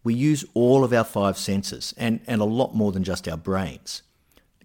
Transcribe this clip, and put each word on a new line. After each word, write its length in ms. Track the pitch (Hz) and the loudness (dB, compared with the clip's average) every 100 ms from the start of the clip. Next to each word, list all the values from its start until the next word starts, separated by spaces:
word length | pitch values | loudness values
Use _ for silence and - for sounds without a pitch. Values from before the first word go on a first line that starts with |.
We 120 | 117 117 | -2 0
use 280 | 147 147 - - | 2 0 -2 2
all 280 | 123 135 | 4 6
of 100 | 127 | 6
our 100 | 120 | 2
five 340 | 110 110 101 92 | 2 0 0 0
senses 560 | - 98 98 - - - | -2 -4 -4 -10 -12 -6
and, 260 | 117 113 - | -2 -2 -2
and 160 | 117 | -2
a 40 | 104 | 0
lot 280 | 113 131 | 0 0
more 180 | - 104 | 0 0
than 120 | 95 | 0
just 240 | 95 87 - | -2 -4 -6
our 100 | 80 | -8
brains. 640 | 82 95 90 - - - _ _ _ _ _ _ | -4 -2 -4 -8 -14 -14 _ _ _ _ _ _